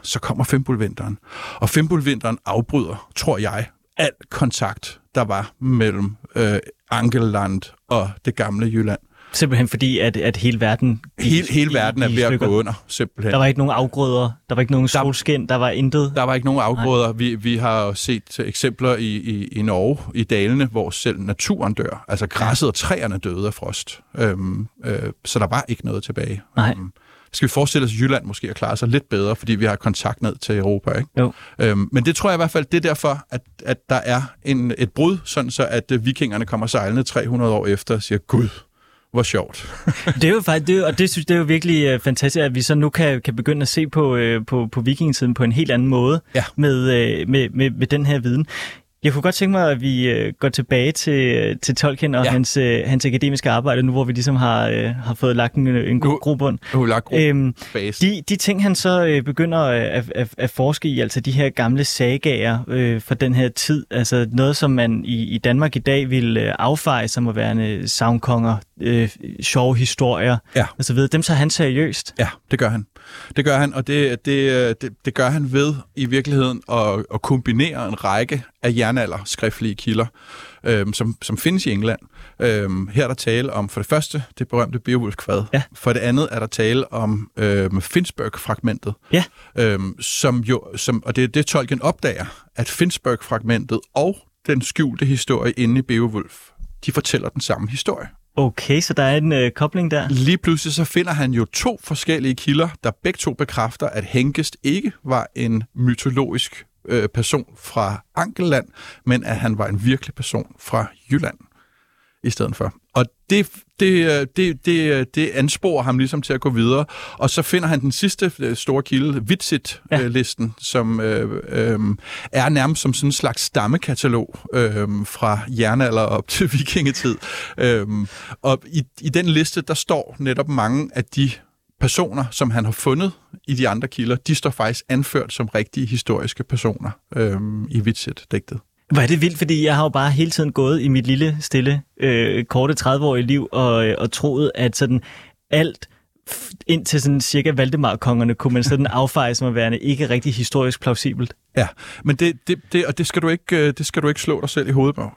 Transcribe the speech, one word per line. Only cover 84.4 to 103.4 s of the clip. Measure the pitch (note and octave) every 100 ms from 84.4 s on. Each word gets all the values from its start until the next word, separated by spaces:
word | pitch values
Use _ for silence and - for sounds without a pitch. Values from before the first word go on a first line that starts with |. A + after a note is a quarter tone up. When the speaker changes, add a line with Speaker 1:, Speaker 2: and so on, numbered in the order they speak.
| B2+
Speaker 1:
berømte | A#2+ A2+ A#2+
Beowulf-kvad. | - B2 G#2+ - - G2+ G#2+
Speaker 2:
Ja. | C#3 -
Speaker 1:
For | - B2
det | A#2+
andet | A#2+ C3 D#3
er | A2+
der | A2
tale | - A2 B2+ C3
om, | A#2 A2 G#2+ G#2+ -
øhm, | G#2+ G2+ F#2+ F#2+
Finnsburg-fragmentet, | - F3 F3+ - A2 - - G#2 A2+ - G#2 - -
Speaker 2:
Ja. | E3+ - - - -
Speaker 1:
øhm, | A2+ G2 F#2+ -
som | - - C#3 B2
jo, | A2+ B2 - -
som, | - A2+ A#2+
og | B2
det |
er | B2
det, | D3+ D3
Tolkien | D3+ A#2 C3
opdager, | D3+ - C#3+ - - - - -
at | A#2+
Finnsburg-fragmentet | - F3 - B2+ A#2 - A2 A2 A2+ C3 A2+ - C#3
og | E3 G3+ _ _ -
den | C3
skjulte | - - C#3+ A2+ C#3
historie | C3 - A#2+ A#2+ B2+
inde | A#2 C3
i |
Beowulf, | B2+ A#2 A#2 G#2+ - - - - - - -
de |
fortæller | D3 - - -
den | C#3+
samme | - - G#2+
historie. | C3+ - - - - _ -
Speaker 2:
Okay, | C3 - - D3
så | -
der | D3
er | C3+ D3+
en, | D#3
øh, | C#3 B2
kobling | - D3 F#3+ E3
der. | D3+ C#3+
Speaker 1:
Lige | C3 C3 F3+
pludselig | E3+ D#3+ D#3+
så | D3+
finder | D#3 F3 F3+
han | D3+ C3
jo | A#2 A2
to | - B3+ G#3+
forskellige | - D3+ - D#3 C3 B2+
kilder, | - C#3+ E3 D3+
der | A#2 -
begge | F3 -
to | D#3
bekræfter, | B2